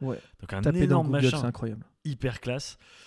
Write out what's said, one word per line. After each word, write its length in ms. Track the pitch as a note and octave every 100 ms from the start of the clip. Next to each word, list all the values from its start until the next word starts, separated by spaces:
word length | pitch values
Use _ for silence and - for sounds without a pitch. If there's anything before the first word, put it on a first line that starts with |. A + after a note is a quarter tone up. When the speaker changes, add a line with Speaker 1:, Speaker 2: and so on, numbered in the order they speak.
Speaker 1:
Ouais. 180 | C3 A#2 - _
Speaker 2:
Donc, 120 | -
un 60 | G2
Speaker 1:
Tapez 180 | B2 E3+
dans 40 |
Speaker 2:
énorme 220 | C#3 C3+ -
Speaker 1:
Google, 140 | C#3
Speaker 2:
machin 140 | B2+ D3+
Speaker 1:
c'est 60 | A#2+
incroyable. 380 | - A2+ G#2+ - _
Speaker 2:
hyper 360 | D3+ C3 C3 A2+
classe. 380 | A#2+ B2+ - - - -